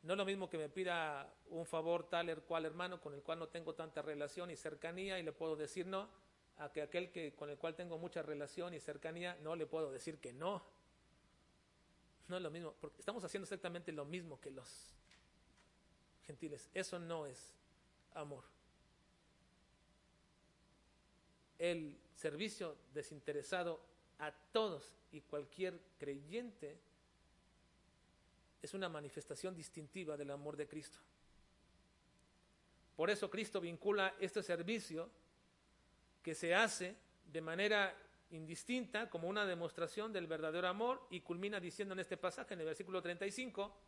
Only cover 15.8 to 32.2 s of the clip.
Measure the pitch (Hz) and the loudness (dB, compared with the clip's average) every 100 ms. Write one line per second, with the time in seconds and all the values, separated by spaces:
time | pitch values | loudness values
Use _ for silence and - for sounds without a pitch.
15.8 | - - - - - 143 160 143 - 190 | -20 -20 -20 -20 -14 -8 -6 -6 -6 -4
16.8 | 185 180 170 165 147 127 - - - - | -2 -2 -2 -2 -2 -8 -14 -20 -20 -20
17.8 | - _ - 165 147 135 - - - - | -20 _ -12 -6 -6 -6 -12 -20 -20 -20
18.8 | - - - - - - - - - - | -20 -20 -20 -20 -20 -20 -20 -20 -20 -20
19.8 | - - - - - - - - - - | -20 -20 -20 -20 -20 -20 -20 -20 -20 -20
20.8 | - - - - - - - - 170 170 | -20 -20 -20 -20 -20 -20 -20 2 4 4
21.8 | 156 147 - - 156 147 214 - 175 147 | 0 -8 -16 -2 -2 0 -2 -2 -4 -4
22.8 | - 147 - 151 - 147 139 185 175 160 | -6 -6 -4 -6 -2 -2 2 2 2 -2
23.8 | - - - - 151 - - 226 220 151 | -8 -20 -20 -4 -4 -4 2 4 4 2
24.8 | - - - 151 - 147 139 - 185 175 | -6 -18 -14 -14 -4 -4 -4 0 -2 -2
25.8 | - - 143 139 147 214 247 202 147 160 | -14 -8 -4 -4 -2 -4 -4 -8 -12 -12
26.8 | - - - - - - - - - - | -20 -20 -20 -20 -20 -20 -20 -20 -20 -20
27.8 | - - - - - - - - 147 196 | -20 -20 -20 -20 -20 -20 -20 -10 -6 -2
28.8 | 185 156 147 156 - 147 185 180 156 - | -2 -2 -6 -8 -8 -4 -4 -4 -10 -10
29.8 | 151 190 165 147 143 143 143 147 147 156 | -10 -6 -4 -4 -4 -4 -4 -4 -4 -6
30.8 | 147 - - - - - - - - - | -10 -16 -20 -20 -20 -20 -20 -20 -20 -20
31.8 | - - - - | -20 -20 -20 -20